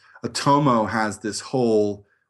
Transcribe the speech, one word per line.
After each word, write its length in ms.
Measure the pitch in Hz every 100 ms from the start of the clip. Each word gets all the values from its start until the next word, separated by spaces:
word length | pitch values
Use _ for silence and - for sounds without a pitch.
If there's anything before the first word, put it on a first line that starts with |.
| _ -
Otomo 680 | 117 - 143 143 147 117 107
has 300 | 113 107 98
this 200 | 110 98
whole 640 | - 135 120 107 104 101 - _ _